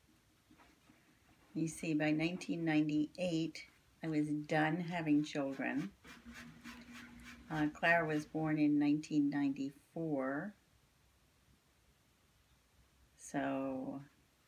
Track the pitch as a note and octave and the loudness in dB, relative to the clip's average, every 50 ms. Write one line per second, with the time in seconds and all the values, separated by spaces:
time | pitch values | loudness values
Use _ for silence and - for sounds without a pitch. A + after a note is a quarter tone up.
0 | _ _ _ _ _ _ _ _ _ _ - - - - _ _ _ - - _ | _ _ _ _ _ _ _ _ _ _ -20 -20 -20 -20 _ _ _ -20 -20 _
1 | _ _ _ _ _ - _ _ _ - - E3 D#3+ D#3+ - - - E3 D3+ D3+ | _ _ _ _ _ -20 _ _ _ -8 -4 -2 -2 -2 -2 -4 -2 0 2 2
2 | D3+ D3+ D3+ D#3 D#3+ F3 F3+ F3+ - - F3 E3+ E3 D#3+ D#3 D3+ D#3 D3+ D3+ D3+ | 4 2 4 2 2 0 -2 -4 -4 -4 -2 0 0 4 4 4 4 4 2 2
3 | D3+ - - - F#3 F3+ E3 D#3+ E3 D#3 - - - - - _ _ _ _ _ | 0 0 -2 -4 -2 0 0 0 0 -2 -4 -8 -14 -16 -20 _ _ _ _ _
4 | - D#3+ D#3 D3+ D3+ D3+ D3 D3+ D3+ - E3 D#3 D#3 D#3 D#3 F3+ E3+ E3 F3+ E3+ | -4 -2 0 0 0 0 0 -2 0 2 2 4 4 4 2 0 -2 -2 -4 0
5 | D#3 D3+ D3 D3 D3+ - - D3+ C#3 C3+ C3+ C3 B2+ B2 B2 C#3+ F3+ G3+ - _ | 2 4 4 4 4 2 -2 -2 -2 -2 -4 -4 -4 -2 -2 -2 -4 -4 -8 _
6 | - - - - - - - - - - - - - - - - - - - - | -20 -20 -20 -20 -18 -18 -18 -16 -18 -18 -18 -18 -18 -18 -18 -18 -18 -18 -18 -18
7 | - - - - - - - - - - D#3 D#3 - D4+ - - - E3+ E3+ E3+ | -18 -18 -18 -18 -18 -18 -18 -16 -10 -6 -2 0 0 0 0 2 4 6 6 6
8 | E3 D#3 D#3 D3+ D3+ - - D#3 D#3 D#3 D#3 D#3 D3+ D3 D3 D3 D3 D3 D3 D3+ | 4 2 0 -2 -2 -4 -2 -2 0 2 2 4 4 4 4 4 4 4 2 2
9 | - - D#3 D3 C#3+ C#3+ C#3+ C#3+ C#3+ C#3 C3+ C3+ C3+ C#3 - - - _ - E3 | 0 0 2 2 2 2 2 0 0 0 0 -2 -6 -8 -8 -12 -18 _ -8 -6
10 | E3 D#3+ D3 C3+ C3 C3+ C#3 D3+ F#3 G#3+ - _ _ _ _ _ _ _ _ _ | -4 -2 -2 -2 -2 -2 -2 -4 -6 -8 -10 _ _ _ _ _ _ _ _ _
11 | _ _ _ _ _ _ _ _ _ _ _ _ _ _ _ _ _ _ _ _ | _ _ _ _ _ _ _ _ _ _ _ _ _ _ _ _ _ _ _ _
12 | _ _ _ _ _ _ _ _ _ _ _ _ _ _ _ _ _ _ _ _ | _ _ _ _ _ _ _ _ _ _ _ _ _ _ _ _ _ _ _ _
13 | _ _ _ - - - - C#3+ C3+ C3+ C3+ C3+ C3+ C3+ C3 C3 C3 C#3 C3+ C#3 | _ _ _ -20 -14 -8 -4 -2 -2 0 -2 -2 -2 -4 -4 -4 -6 -6 -8 -10
14 | C#3+ - _ _ _ _ _ _ _ | -12 -16 _ _ _ _ _ _ _